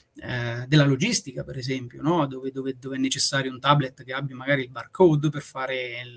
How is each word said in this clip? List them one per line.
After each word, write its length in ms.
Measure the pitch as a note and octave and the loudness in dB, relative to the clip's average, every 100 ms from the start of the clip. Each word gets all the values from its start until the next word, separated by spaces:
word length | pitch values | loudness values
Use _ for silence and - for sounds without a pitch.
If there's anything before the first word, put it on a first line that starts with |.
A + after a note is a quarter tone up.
| _ - | _ -16
eh, 500 | B2 B2 A#2+ A#2+ B2 | -8 -6 -4 -6 2
della 180 | D3+ C#3+ | 4 6
logistica, 580 | C3 G#3 G#3+ - D3 | 4 4 2 0 -10
per 140 | D3 C#3 | -10 -8
esempio, 440 | A#2+ C3 A#2+ C3+ | -4 -4 -6 -6
no? 240 | C#3 F3 C#3 | 0 0 0
Dove, 260 | C3 C3 | -4 -8
dove, 240 | C3+ C3+ C3 | -6 -6 -8
dove 160 | C3+ C3+ | -8 -2
è 40 | |
necessario 520 | C3 C#3 - C#3 C3 | 0 2 2 2 -2
un 80 | B2 | 0
tablet 440 | C#3+ D3 C3 - | 4 4 4 -4
che 100 | B2 | -10
abbia 220 | C3 C#3 B2+ | -8 -6 -6
magari 280 | C3 C#3 | -2 0
il 60 | B2 | -2
barcode 600 | B2 - - F3+ D3+ D3+ | -10 -4 4 6 6 2
per 120 | D3 | -2
fare 600 | - C3+ C3 C3 B2 A#2+ B2 | -8 -6 -4 -4 -6 -8 -12